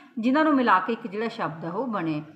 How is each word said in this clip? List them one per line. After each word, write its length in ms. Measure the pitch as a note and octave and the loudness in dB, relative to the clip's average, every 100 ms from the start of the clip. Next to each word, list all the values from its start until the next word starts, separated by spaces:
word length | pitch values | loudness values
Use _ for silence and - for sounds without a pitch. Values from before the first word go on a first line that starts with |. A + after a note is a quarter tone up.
| - - | -14 -4
ਜਿਨ੍ਹਾਂ 260 | A3+ C#4+ | 2 4
ਨੂੰ 100 | D#4 | 4
ਮਿਲਾ 260 | C#4 A#3+ F#3 | 4 4 4
ਕੇ 140 | - | 2
ਇੱਕ 140 | A3+ G3 | -4 -6
ਜਿਹੜਾ 200 | G3+ A3+ | -6 -6
ਸ਼ਬਦ 380 | A3 E3 D#3+ E3+ | -4 -6 -6 -8
ਆ 60 | |
ਉਹ 160 | F#3 B3+ | -6 -4
ਬਣਿਆ। 320 | G3+ D#3+ D3+ D3+ | -2 -2 -4 -6